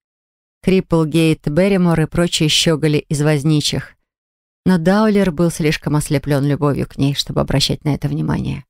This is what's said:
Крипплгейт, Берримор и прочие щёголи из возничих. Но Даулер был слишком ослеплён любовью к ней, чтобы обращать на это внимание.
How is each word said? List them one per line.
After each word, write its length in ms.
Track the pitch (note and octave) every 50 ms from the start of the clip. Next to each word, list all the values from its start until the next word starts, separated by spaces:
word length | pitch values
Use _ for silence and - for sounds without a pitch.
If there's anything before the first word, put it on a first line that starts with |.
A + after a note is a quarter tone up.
| _ _ _ _ _ _ _ _ _ _ _ _ -
Крипплгейт, 840 | F#3 F3+ F#3 F3+ - - E3 D#3+ D3+ C3+ E3+ E3 D#3+ D#3 - -
Берримор 540 | D3+ D3 D#3+ F#3 G3+ G3+ F#3+ F3+ F3 E3 D#3+
и 60 | D#3
прочие 420 | - - - F3 - - - E3 D3+
щёголи 480 | - - - E3+ D#3+ C#3 D#3 D#3 D3+
из 240 | D3 - - D#3+ C#3
возничих. 760 | D3 D3+ D#3 C#3+ C3 D#3+ D#3 D3 C#3 - - C#3 - - - _ _ _ _ _ _ _ _ _ _ _ _ _ -
Но 140 | F3+ F#3 F3
Даулер 520 | D#3+ F3+ F#3+ G#3 A3 A3 G3+ G3+ G3 F#3
был 200 | D#3 C#3+ F3 E3+
слишком 440 | D#3+ - E3 D3+ D#3+ - - D#3 D3
ослеплён 480 | D3+ C#3+ - D#3+ C#3 - C#3+ D3 C#3 C3+
любовью 400 | D3 C#3+ - D3 D3 C3 A#2+ B2+ -
к 80 | -
ней, 160 | - C3+ C#3 C#3+
чтобы 280 | - - - C#3+ D3+ C#3+
обращать 420 | - - C#3 - - C#3 - -
на 100 | D3+ C#3
это 140 | - - C#3+
внимание. 560 | C#3+ D#3 D#3 D#3 D3 C#3+ C3 C3 C#3 C#3+ -